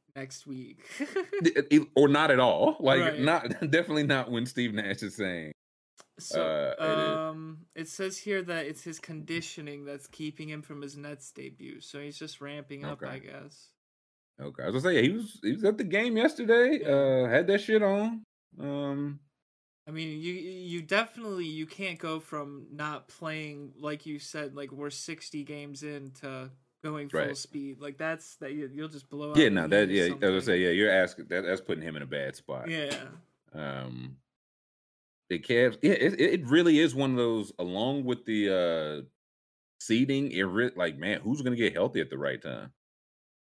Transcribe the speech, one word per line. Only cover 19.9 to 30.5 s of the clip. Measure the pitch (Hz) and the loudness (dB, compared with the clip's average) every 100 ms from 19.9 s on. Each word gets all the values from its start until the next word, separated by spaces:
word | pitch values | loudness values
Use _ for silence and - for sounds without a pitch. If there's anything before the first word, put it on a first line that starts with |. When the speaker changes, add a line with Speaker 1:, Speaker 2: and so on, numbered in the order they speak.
Speaker 1:
mean, | 160 160 151 | -8 -8 -8
you, | 170 | -8
you | 180 175 185 180 170 | -8 -10 -10 -8 -8
definitely, | 156 196 226 240 220 185 165 | 0 0 0 -6 -8 -6 -6
you | 156 156 | -6 -8
can't | - 196 175 | -8 -8 -6
go | 165 160 | -6 -6
from | 156 151 143 143 - | -8 -10 -10 -12 -14
not | 147 151 147 - | -10 -8 -8 -12
playing, | - 160 156 151 147 143 135 | -12 -8 -8 -8 -12 -16 -10
like | 147 147 156 | -8 -8 -8
you | 147 | -10
said, | - 156 147 | -10 -10 -10
like, | 139 139 | -10 -12
we're | 131 147 | -10 -10
sixty | 139 - 156 - 151 | -10 -12 -12 -12 -12
games | 143 147 143 135 | -10 -12 -14 -12
in | 147 143 135 135 | -12 -12 -14 -14
to | 139 131 131 131 _ _ | -12 -12 -14 -18 _ _
going | 156 151 143 | -8 -8 -4
full | 156 143 | -2 -2
Speaker 2:
Right. | 139 | -4
Speaker 1:
speed. | - 147 139 135 | -8 -8 -10 -10
Like, | 143 135 | -12 -6
that's, | 160 160 - - | -6 -6 -10 -12
that | 143 | -8
you, | 151 139 | -6 -8
you'll | 139 156 | -8 -10
just | 147 - | -10 -12
blow | 143 147 | -10 2
Speaker 2:
Yeah, | 151 131 | 6 6
Speaker 1:
out | |
Speaker 2:
no, | 98 78 | 6 4
Speaker 1:
a | |
Speaker 2:
that, | 101 98 | 4 6
Speaker 1:
knee | |
or | 98 | 4
Speaker 2:
yeah, | |
I | 87 | 2
was | 90 | 2
gonna | 101 92 | 2 2
Speaker 1:
something. | |
Speaker 2:
say, | 113 | 2